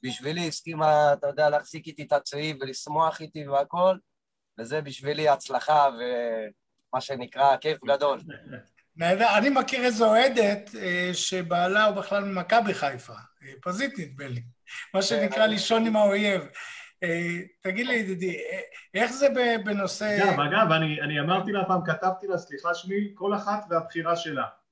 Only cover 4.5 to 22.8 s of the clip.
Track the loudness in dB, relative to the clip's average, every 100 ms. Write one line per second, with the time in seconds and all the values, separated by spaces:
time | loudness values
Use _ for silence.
4.5 | -14 -6 -6 -6 -8 -6 0 2 2 0
5.5 | -4 2 4 4 2 -4 -2 -2 -4 -6
6.5 | _ _ _ _ -8 -6 -8 -8 2 4
7.5 | 4 0 -4 0 2 2 -2 -8 -18 -18
8.5 | -20 _ _ _ -4 0 4 4 4 4
9.5 | 2 0 0 0 4 6 6 6 4 2
10.5 | 2 -6 -8 -2 0 0 -2 -4 -4 -2
11.5 | 0 2 4 2 2 -2 -2 -2 -6 2
12.5 | 2 4 -2 -4 -4 -14 -20 -20 _ -20
13.5 | -12 -8 -4 -4 -6 -12 -12 -10 -10 -10
14.5 | _ _ -18 -4 -2 0 0 0 2 2
15.5 | 2 0 2 2 4 4 4 2 0 -4
16.5 | -14 -16 -16 -20 _ -4 -2 -2 -6 -10
17.5 | _ -6 -4 -2 -2 -2 -4 -4 -6 -8
18.5 | -10 -12 -18 -8 -2 -2 2 2 4 2
19.5 | 0 -2 -2 -4 -4 -2 2 2 2 2
20.5 | 4 4 4 0 -2 -2 -2 0 0 0
21.5 | -2 0 -2 0 -2 -2 -2 -4 -6 -6
22.5 | -6 -4 -4